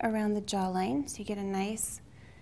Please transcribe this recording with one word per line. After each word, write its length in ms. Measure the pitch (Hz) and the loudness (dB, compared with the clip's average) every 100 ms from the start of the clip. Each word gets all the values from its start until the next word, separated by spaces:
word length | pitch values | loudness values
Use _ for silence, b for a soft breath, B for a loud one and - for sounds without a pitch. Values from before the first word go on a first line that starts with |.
around 320 | 226 220 214 208 | 0 2 2 2
the 60 | |
jawline 680 | 202 196 185 185 190 277 277 | 0 2 2 2 2 2 0
so 80 | - | -4
you 80 | 202 | -4
get 140 | 208 | -2
a 40 | |
nice, 580 | 196 196 196 220 - - B B B B | 0 0 0 0 -2 -4 B B B B